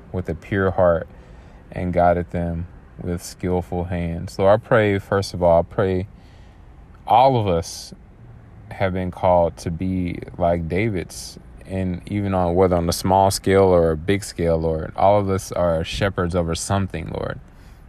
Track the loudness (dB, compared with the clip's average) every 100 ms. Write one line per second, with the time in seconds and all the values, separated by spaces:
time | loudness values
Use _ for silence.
0 | -10 -10 -6 -8 -4 0 0 2 2 2
1 | -2 -16 -20 -20 -20 -20 -14 -8 -4 2
2 | 2 2 -2 -4 -4 -6 -8 -14 -20 -12
3 | -8 -8 -8 -8 -2 -2 -2 -6 -4 -4
4 | -4 -6 -10 0 4 4 4 2 4 0
5 | 0 -2 -2 0 4 4 2 -2 0 -2
6 | -4 -12 -20 -20 -20 -20 -20 -20 -20 -20
7 | 2 4 6 4 0 0 -2 -12 -16 -20
8 | -20 -20 -20 -20 -20 -20 -18 -4 -4 -2
9 | -6 -2 2 4 2 -2 -8 -4 -4 -2
10 | -4 -6 -10 -2 0 0 -2 -2 -2 -4
11 | -8 -12 -16 -18 -20 -20 -10 -4 -4 -6
12 | -6 -4 -2 0 0 4 4 4 0 -2
13 | 2 4 4 2 2 4 6 6 4 0
14 | -2 -2 -4 -4 0 0 0 -4 -6 0
15 | 4 4 2 -4 -4 -2 0 0 -4 -2
16 | -4 -2 -2 0 -2 -4 -2 -2 -2 -6
17 | -8 -8 -8 -10 -16 -20 -20 -20